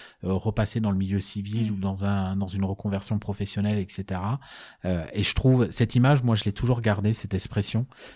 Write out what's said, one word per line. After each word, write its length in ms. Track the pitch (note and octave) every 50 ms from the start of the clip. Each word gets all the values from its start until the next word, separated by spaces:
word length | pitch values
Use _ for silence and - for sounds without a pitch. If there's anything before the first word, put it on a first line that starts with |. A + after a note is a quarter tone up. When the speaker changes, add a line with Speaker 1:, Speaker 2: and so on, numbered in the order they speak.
| - - - _
Speaker 1:
euh, 120 | - F#2 F#2+
repassé 460 | F#2 - A2+ G#2 - B2+ - - A2+
dans 100 | A2 G#2
le 80 | G2 F#2+
milieu 200 | F#2+ F#2+ G2+ G2
civil 500 | F#2+ - - G#2 G2 G2+ G#2+ A2+ A2+ G#2+
Speaker 2:
Mm. 20 | G2+
Speaker 1:
ou 40 | G2
dans 260 | F#2+ G2 F#2+ F#2+ G2+
un, 320 | G2+ G2+ G2 F#2+ F#2 G2
dans 100 | G2 G2
une 180 | F2+ F#2 G2 G2
reconversion 540 | F#2+ F#2+ - - G#2 G2 G2 - - G#2+ G2+
professionnelle, 600 | - - G2+ - G2+ - - G#2 G2+ G#2 G#2+ G#2
et 80 | F#2 -
cetera. 500 | - - F#2+ - G2 F2+ F2+ G#2 C3+ C3+ - - - - - - - _ -
Euh, 220 | F#2 F2+ E2+ D#2 - -
et 80 | G#2
je 120 | G2 - -
trouve, 360 | - - C3 C3 B2+ A#2 -
cette 240 | - - C3 - -
image, 280 | B2 B2 C3+ D3 C3+
moi, 120 | A#2+ A#2+ A2+
je 100 | G#2+ -
l'ai 80 | G#2+
toujours 300 | G2 - - A#2+ B2+ A#2
gardée, 320 | A2+ A2+ G#2 G2+ G2+ G#2+ A#2
cette 180 | - - -
expression, 540 | G2 F#2+ - - - G#2 G2+ - - A2 B2+ - - - - - -